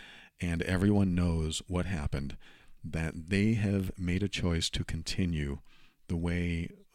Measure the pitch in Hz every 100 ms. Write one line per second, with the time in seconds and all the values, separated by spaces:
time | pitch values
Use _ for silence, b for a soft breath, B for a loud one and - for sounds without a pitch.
0 | B B B - 87 85 - 92 101 101
1 | 98 90 87 82 78 - - 90 90 85
2 | 71 69 69 - b b b b 78 80
3 | 80 85 80 98 107 113 101 98 92 -
4 | 87 90 101 - 90 82 - - 87 85
5 | - - 92 78 71 69 - b b b
6 | - 85 85 87 87 82 82 - -